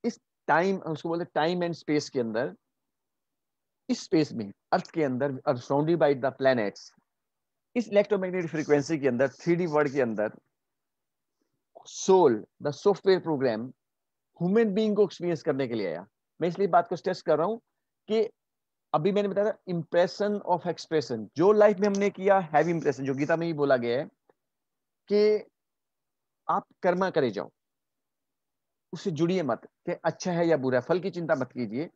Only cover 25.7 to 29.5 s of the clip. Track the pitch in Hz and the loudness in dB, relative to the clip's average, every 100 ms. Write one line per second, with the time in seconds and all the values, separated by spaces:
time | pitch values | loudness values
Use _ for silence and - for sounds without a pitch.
25.7 | _ _ _ _ _ _ _ - 180 - | _ _ _ _ _ _ _ -4 -4 -4
26.7 | _ 185 180 190 165 131 95 73 _ _ | _ 0 0 0 0 0 -2 -10 _ _
27.7 | _ _ _ _ _ _ _ _ _ _ | _ _ _ _ _ _ _ _ _ _
28.7 | _ _ 170 202 147 165 185 143 | _ _ -8 -6 -2 0 0 -2